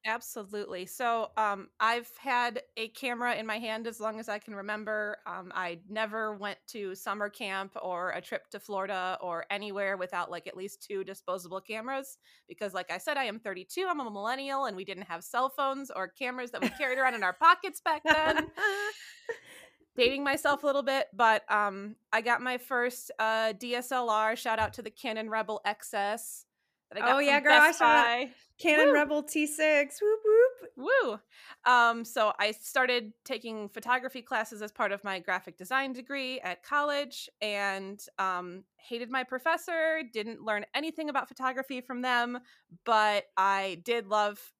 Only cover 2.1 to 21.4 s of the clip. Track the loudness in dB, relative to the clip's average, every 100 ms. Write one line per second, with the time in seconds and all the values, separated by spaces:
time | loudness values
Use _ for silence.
2.1 | -10 -2 0 0 -4 -12 -10 -10 -6 -6
3.1 | -2 -2 -2 -4 -6 -4 -6 -6 -6 -6
4.1 | -6 -8 -8 -8 -10 -6 -6 -4 -4 -4
5.1 | -8 -10 -10 -8 -6 -6 -8 -8 -4 -4
6.1 | -2 -4 -4 -8 -8 -12 -10 -8 -8 -6
7.1 | -4 -4 -6 -6 -6 -6 -8 -6 -4 -4
8.1 | -4 -6 -8 _ -16 -6 -6 -4 -4 -4
9.1 | -4 -4 -6 -6 -6 -6 -4 -4 -4 -4
10.1 | -6 -6 -8 -12 -12 -12 -14 -8 -6 -6
11.1 | -10 -6 -6 -6 -12 -8 -10 -6 -6 -8
12.1 | -18 _ _ _ -8 -6 -6 -6 -6 -2
13.1 | -2 -2 -4 -8 -10 -8 -4 -2 -2 -4
14.1 | -4 -4 -4 -4 -2 -2 -4 -8 -10 -8
15.1 | -10 -4 0 0 0 -2 -2 -6 -6 -6
16.1 | -6 -6 -6 -8 -4 -4 -2 -2 2 2
17.1 | 2 -2 6 6 6 0 -4 -2 0 4
18.1 | 4 6 2 0 -2 -2 0 -6 -8 -18
19.1 | -16 -12 -12 -14 -20 -20 _ _ 2 2
20.1 | 4 0 2 2 2 2 0 0 0 -2
21.1 | 4 4 4